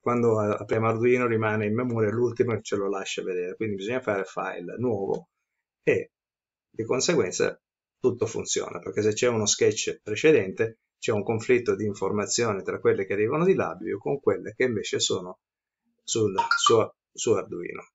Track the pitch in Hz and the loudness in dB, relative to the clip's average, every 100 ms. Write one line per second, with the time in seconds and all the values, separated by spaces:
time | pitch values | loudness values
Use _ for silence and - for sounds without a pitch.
0 | - 120 117 110 104 104 104 110 113 113 | 0 2 4 4 2 -2 0 0 2 2
1 | 120 123 123 113 110 107 104 107 127 117 | 4 4 2 2 2 0 0 0 0 0
2 | 107 107 120 110 117 110 - 101 98 98 | 0 2 0 2 0 0 -2 -4 -2 -4
3 | 92 - 95 90 90 95 110 98 98 127 | -6 -8 -6 -4 -6 -6 -4 -4 -4 -4
4 | - 101 95 - 95 95 87 - 123 104 | -2 -2 -2 -6 -8 -8 -10 -4 -2 -2
5 | 98 - - _ _ _ _ _ - 110 | -2 -4 -6 _ _ _ _ _ 0 0
6 | - _ _ _ _ _ _ - 113 123 | -2 _ _ _ _ _ _ -10 -2 -2
7 | - 170 95 - 104 - _ _ _ _ | 2 2 2 0 -2 -2 _ _ _ _
8 | 127 107 101 104 - - - - - 104 | 0 0 -4 -4 -4 -4 -4 -8 -8 -2
9 | 107 104 123 117 104 - 113 104 - - | 0 2 2 2 0 2 2 2 -4 -6
10 | - 107 - 143 95 - 113 113 _ _ | -6 2 6 6 4 -2 -4 -4 _ _
11 | - 107 101 113 - 123 - 95 107 98 | -2 -2 0 -4 2 2 2 -2 -2 -4
12 | 98 104 101 - 117 98 87 95 117 110 | -2 -2 -2 0 0 -2 -4 0 2 2
13 | 98 101 107 151 175 165 90 85 95 98 | 0 0 0 2 2 2 0 -4 -6 -6
14 | - 143 - 95 92 107 127 107 - 113 | -4 -2 0 0 -4 -2 0 0 -2 -2
15 | - 98 90 92 _ _ _ _ _ _ | 0 -2 -6 -14 _ _ _ _ _ _
16 | - 117 107 95 - - - 113 104 - | -6 0 0 0 0 2 4 4 4 -4
17 | _ - - 101 82 87 87 - - | _ -6 0 0 0 -8 -8 -10 -14